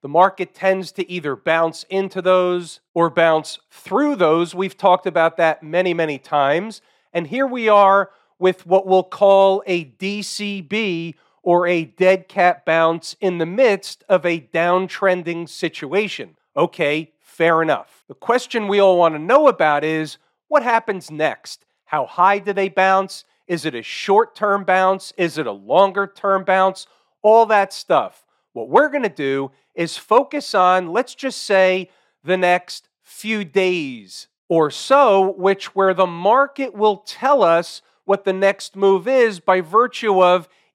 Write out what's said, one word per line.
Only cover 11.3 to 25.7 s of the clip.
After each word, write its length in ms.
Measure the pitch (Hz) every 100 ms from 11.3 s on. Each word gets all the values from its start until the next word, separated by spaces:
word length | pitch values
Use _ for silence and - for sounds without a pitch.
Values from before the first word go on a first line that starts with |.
| _
or 240 | - 175 175
a 200 | 175 156
dead 420 | _ 185 190 -
cat 400 | - 180 170 -
bounce 480 | 165 165 165 - -
in 200 | 190 175
the 80 | 165
midst 560 | 196 262 196 - - _
of 200 | 185 175
a 200 | 170 127
downtrending 960 | 165 175 180 185 - 196 185 170 170 170
situation. 880 | - 170 - - 185 214 - 104 78 _ -
Okay, 580 | 170 - 151 151 160 _
fair 440 | _ _ 165 160
enough. 400 | 160 139 - _ _
The 60 |
question 540 | - - 247 - 240 202
we 120 | 202
all 200 | 196 180
want 160 | 170 156
to 40 |
know 280 | 160 262 302
about 360 | - 156 147
is, 360 | 156 156 156 - _ _ _
what 140 | 302
happens 480 | 240 226 226 190 -
next? 560 | 151 151 110 - - _ _ _
How 200 | 151 127
high 320 | - 185 202
do 160 | 202
they 160 | 196 190
bounce? 560 | - 190 190 190 - _ _ _
Is 180 | 170 156
it 80 |
a 80 | 120
short-term 840 | 110 - - 202 226 - 208 202 190
bounce? 480 | 185 185 190 - -
Is 220 | 170 151
it 80 | 127
a 40 |
longer-term 920 | 101 98